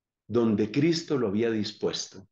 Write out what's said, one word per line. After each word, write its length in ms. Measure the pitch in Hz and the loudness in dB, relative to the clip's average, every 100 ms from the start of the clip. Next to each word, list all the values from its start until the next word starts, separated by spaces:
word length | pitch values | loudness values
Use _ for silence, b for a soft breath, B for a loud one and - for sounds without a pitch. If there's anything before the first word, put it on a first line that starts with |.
| _ _ - | _ _ -2
donde 420 | 113 117 104 107 | 2 2 2 0
Cristo 460 | 143 165 165 - 139 | 2 2 0 -2 -2
lo 120 | 110 | 0
había 220 | 104 117 | 0 0
dispuesto. 760 | 110 104 - 90 - - 95 101 | -2 -4 -4 -4 -4 -10 -16 -20